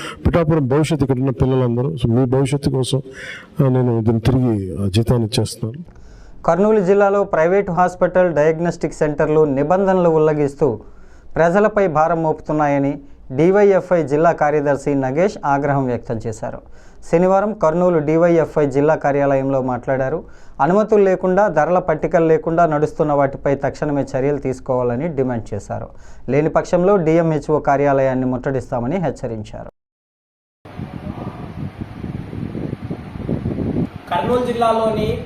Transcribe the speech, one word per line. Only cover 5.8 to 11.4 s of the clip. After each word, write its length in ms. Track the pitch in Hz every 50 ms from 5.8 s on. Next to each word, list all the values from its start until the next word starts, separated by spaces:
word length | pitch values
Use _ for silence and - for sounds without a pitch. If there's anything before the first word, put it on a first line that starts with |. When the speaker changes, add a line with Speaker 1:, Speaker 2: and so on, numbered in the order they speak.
| 175 - - - - - - - - - - - -
Speaker 2:
కర్నూలు 340 | 156 170 180 202 214 220 214
జిల్లాలో 440 | 180 175 196 202 202 196 196 202 196
ప్రైవేటు 480 | 196 - 160 156 170 190 202 196 196
హాస్పిటల్, 640 | 170 175 180 175 180 - 180 175 180 180 180 180 156
డయాగ్నోస్టిక్ 600 | 147 147 160 160 160 175 170 170 - - 151 -
సెంటర్లు 500 | - 160 151 147 143 160 151 151 156 156
నిబంధనలు 640 | 147 135 135 147 151 180 190 202 190 190 185 175 170
ఉల్లంఘిస్తూ 720 | 160 160 156 156 156 151 147 139 143 - 160 135 110 107 - - - - - - - - - - -
ప్రజలపై 500 | -